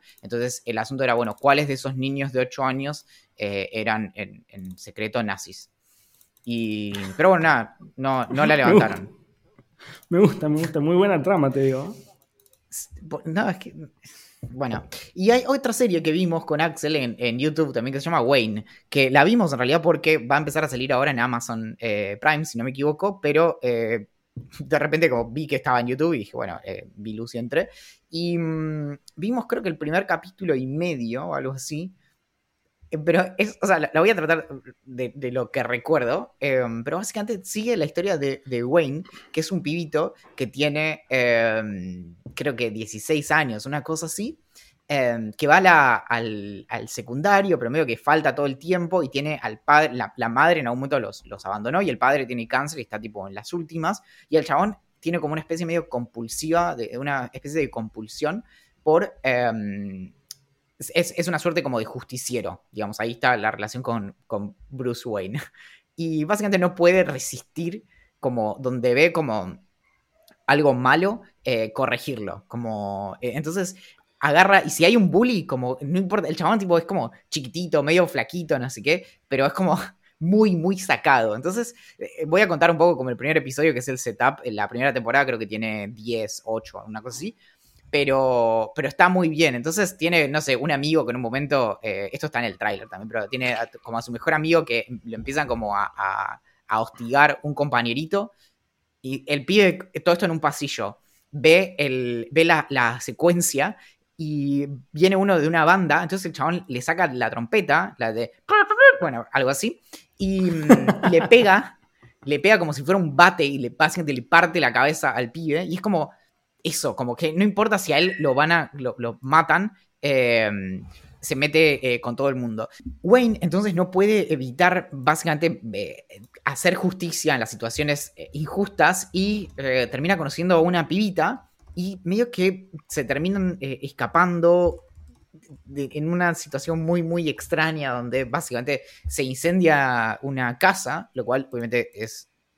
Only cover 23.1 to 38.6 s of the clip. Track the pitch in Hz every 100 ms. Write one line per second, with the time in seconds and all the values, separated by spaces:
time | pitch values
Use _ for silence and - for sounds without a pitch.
23.1 | 190 147 147 170 - 123 117 113 113 104
24.1 | _ _ - - - 135 147 143 156 165
25.1 | 120 117 131 143 139 139 123 120 131 165
26.1 | 143 98 123 101 82 95 95 - - 107
27.1 | 107 117 117 117 147 - - - _ _
28.1 | 165 170 170 165 160 156 151 147 143 _
29.1 | - 196 247 - - 196 156 151 175 196
30.1 | 165 - _ 180 135 131 147 175 139 117
31.1 | 123 165 143 131 135 - 156 185 - _
32.1 | _ _ _ _ _ _ _ - 156 156
33.1 | 170 185 - 208 - 190 170 151 156 196
34.1 | 202 156 165 - 139 - _ 135 127 123
35.1 | 143 131 127 117 135 117 120 - 156 120
36.1 | 165 240 _ 139 131 120 117 117 165 214
37.1 | 214 214 202 - 214 226 220 147 - 196
38.1 | 165 139 135 135 120